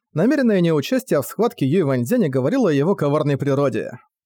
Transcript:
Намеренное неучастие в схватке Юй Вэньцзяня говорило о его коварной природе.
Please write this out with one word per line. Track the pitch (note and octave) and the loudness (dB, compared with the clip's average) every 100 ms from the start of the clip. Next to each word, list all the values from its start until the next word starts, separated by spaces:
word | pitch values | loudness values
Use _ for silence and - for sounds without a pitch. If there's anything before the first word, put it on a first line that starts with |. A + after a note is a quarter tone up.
| _ | _
Намеренное | D3 G#3+ D4+ A#3+ G3 | -2 0 2 2 2
неучастие | E3+ D#3 - C4 - D#3 | 2 0 0 -2 0 -2
в | - | -2
схватке | - A3+ - C3+ | -2 -2 -2 0
Юй | F3+ | 0
Вэньцзяня | C#3+ C3 A#2+ B3 E3 | 0 0 0 0 0
говорило | C3 C3 C4+ G#3 | 0 0 0 2
о | |
его | C#3+ D#3 G3+ | 2 0 0
коварной | C#3+ D3+ D3 C#3 | 0 0 0 -2
природе. | C#3 C3+ C#3 A2 C2+ - _ _ | 0 0 0 -2 -6 -12 _ _